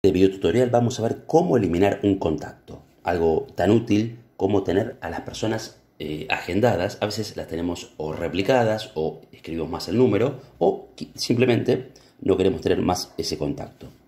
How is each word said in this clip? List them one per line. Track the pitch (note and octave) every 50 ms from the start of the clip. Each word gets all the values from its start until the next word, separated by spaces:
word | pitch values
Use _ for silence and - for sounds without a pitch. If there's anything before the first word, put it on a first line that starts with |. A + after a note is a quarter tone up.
| -
este | G2 F#2
video | F#2 G2 F#2+
tutorial | F#2+ - - E2+ G#2 A#2+ B2+ A#2
vamos | A#2 A#2+ B2 A2+ - -
a |
ver | G#2+ A2+ - - -
cómo | - - D#3+ F3 F3 D#3
eliminar | A#2+ G2+ E2+ E2 F2 G2 G2+ G2 - -
un | G2+ F#2+ F#2+
contacto. | - E2 D2+ - - - - - _ - - - - _ _ _
Algo | _ E2+ F2+ F2 E2+ E2 D#2+ - - - -
tan | - F2 F#2+
útil | A#2+ A2+ A#2 - G#2 G#2 A2+ A#2 - - - _ _
como | - F#2+ G2 G2+ G2
tener | F#2+ F#2+ F2 G2 A2 A#2 - -
a | - E2+
las | F2 -
personas, | - - - - A2+ A2 A2+ A2 - - - _ _ _ _
eh, | _ D#2 D2+ D#2 D#2 - -
agendadas. | - - - - F2 G2+ A#2+ A#2+ G2+ E2+ F2+ G#2+ - -
A | A2
veces | G#2+ G2 A2 G#2+ - -
las | - D#2+
tenemos | - E2+ E2 E2+ F2 E2+ - - - _
o | - D2+ D#2 D#2
replicadas | D2+ E2+ D#2+ D#2+ F2+ G2 - C3 B2 A#2 A2 G#2+ G#2+ - - -
o | D#2 D#2 D#2 - - - _
escribimos | - - - D#2 D#2+ E2 D#2
más | D#2+ E2+ E2 -
el | E2 F#2
número | A#2 B2+ A#2 G#2 G2 A2+ C#3+ D3+ - - - - -
o | - F#3+ - - - - _
qui-, | - - - -
simplemente | - - - B2 A#2 B2 B2 A#2 A#2 - A#2+ C3 - - - - - - _ _ _
no | - F#2+ F#2
queremos | F2 F#2 F#2+ - F2
tener | - F#2 F2+ F2 F2
más | F2+ F2+ - - - -
ese | - - - D#2 -
contacto. | D2 C#2+ C#2+ C#2+ C#2 - - _ - - - _ _